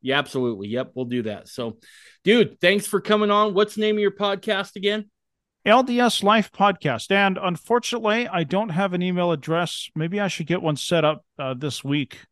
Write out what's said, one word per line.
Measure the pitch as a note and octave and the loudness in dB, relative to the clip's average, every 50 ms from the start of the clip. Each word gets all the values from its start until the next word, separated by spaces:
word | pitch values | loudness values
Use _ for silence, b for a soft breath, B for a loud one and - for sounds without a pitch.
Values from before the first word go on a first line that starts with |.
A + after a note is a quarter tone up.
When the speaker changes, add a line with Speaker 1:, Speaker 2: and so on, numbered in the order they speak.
Speaker 1:
Yeah, | - B2+ C3 C#3+ | -2 0 -2 0
absolutely. | C#3+ - - C3+ B2+ A#2+ A#2 G2 G2 G#2 | -2 -2 -4 -4 -2 -2 -4 -4 -8 -6
Yep, | A2 B2 C3 - _ | -6 -6 -6 -6 _
we'll | B2+ B2+ | -10 -8
do | A#2+ B2 B2 A2+ | -4 -4 -4 -4
that. | G#2+ G#2 F#2+ - - | -6 -8 -10 -14 -16
So, | - - A#2+ A#2 A2+ _ B B B B B B B B _ | -12 -10 -10 -10 -10 _ B B B B B B B B _
dude, | F3+ A3 A#3+ G#3 - - _ | 4 6 6 4 2 0 _
thanks | - F3 G3 G#3 G3 | 2 2 2 2 -2
for | - - G3 | -2 -4 -4
coming | F3+ - G#3+ G#3+ G#3+ G#3 | 0 2 2 2 2 2
on. | G3+ G#3 G#3+ G#3+ F#3+ | 2 2 2 2 2
What's | F#3 G#3+ G#3 - | 0 0 0 0
the | G#3+ | -2
name | G#3+ G#3+ G#3+ | 0 0 0
of | G#3 | 2
your | G#3 G3 | 0 -2
podcast | G3 - G#3 G3+ G3 F#3+ - A3 G#3+ F#3+ G3 - _ | -2 -2 -2 -2 -2 -4 -4 -4 -4 -4 -4 -8 _
again? | G#3 F#3 G3+ G#3 G#3+ G#3 _ _ _ _ _ _ _ _ _ _ _ _ | -4 -4 -2 -2 -2 -6 _ _ _ _ _ _ _ _ _ _ _ _
Speaker 2:
L | G#3 G#3+ B3+ C4 | 4 4 4 4
D | B3+ A#3+ A#3+ | 2 2 2
S | B3 A#3+ - - - | 2 2 2 2 2
Life | G3 G#3 A3+ G3+ - _ | 4 4 4 2 0 _
Podcast. | - G3 G3+ G3 - - D3+ B2 A#2 - - | 2 2 2 2 0 -2 -4 -4 -4 -2 0
And | G3 G3 G3+ G3 F#3+ F3+ | 2 4 4 2 2 0
unfortunately, | - F#3 F3 D3+ - - A#3 A#3+ A#3 - - A#3+ A3+ G#3+ G#3 A#3 A#3+ - | -2 -4 -4 -4 -2 0 0 0 0 -2 -6 -2 0 0 0 0 -2 -2
I | - F3+ E3 | -2 -2 -2
don't | C3+ - F#3+ G#3+ A3+ | 0 0 -2 -2 -2
have | D#3+ E3+ G3+ G3 F3+ | -2 -2 -2 0 0
an | F3+ F3+ | -2 -2
email | F3+ F3+ F3+ F3 F3 E3+ | 0 0 0 0 0 0
address. | D3+ B2+ - D#3+ E3+ F3 D#3 - - - - _ | -2 -2 -2 -2 0 0 -2 -6 -10 -12 -10 _
Maybe | - D#3 E3+ F#3 G#3 | -6 -4 -4 -2 -2
I | G#3 F#3+ | -2 -2
should | - - E3 C#3 | -4 -6 -4 -2
get | E3 - | -2 0
one | - D#3+ D3+ C3 | 0 0 -2 -2
set | - - F3+ E3+ D#3 | -2 0 0 2 2
up, | D3+ D#3 - _ _ _ - | 2 0 0 _ _ _ -8
uh, | C#3+ C3 C3 | -6 -6 -6
this | B2 C3+ D3 B2 - - | -4 -6 -6 -6 -6 -4
week. | C#3 C#3 D3+ C#3 - - - - _ | -2 -2 -2 -2 -4 -10 -20 -20 _